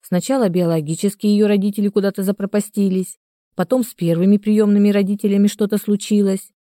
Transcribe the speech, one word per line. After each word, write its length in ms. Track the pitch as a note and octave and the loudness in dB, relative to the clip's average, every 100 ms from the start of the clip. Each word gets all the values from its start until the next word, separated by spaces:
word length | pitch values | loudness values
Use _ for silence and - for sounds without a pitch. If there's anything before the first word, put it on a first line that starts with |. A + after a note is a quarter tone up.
Сначала 480 | - F3+ - C4+ G#3+ | -2 -4 -2 0 0
биологически 760 | F3 F3 E3 D3+ E3 G3+ G3 G#3 | 0 0 0 -2 -4 -4 -2 0
её 200 | G#3 G#3 | 2 2
родители 420 | G#3 G3+ G3+ G3+ | 2 0 -2 -2
куда-то 340 | G3+ G3 G3 | 0 -2 -2
запропастились, 960 | F#3+ G3+ G3 G#3 - - G3 F#3 F#3 - _ _ _ - | -4 -4 -4 -4 -4 -2 0 0 -4 -12 _ _ _ -8
потом 280 | F3+ C4 | -2 0
с 100 | A3+ | -2
первыми 440 | - E3+ E3 F#3 G3+ | -4 -2 2 2 2
приёмными 520 | G#3 G#3+ G#3 G3+ G3+ | 2 2 2 4 2
родителями 580 | G3+ F#3+ G3+ G#3 G3 G3+ | 2 0 -2 0 2 2
что-то 300 | - G3+ G#3 | 0 -2 -2
случилось. 760 | - G#3 - G#3 G3 F#3+ - _ | -2 -4 0 0 2 -2 -8 _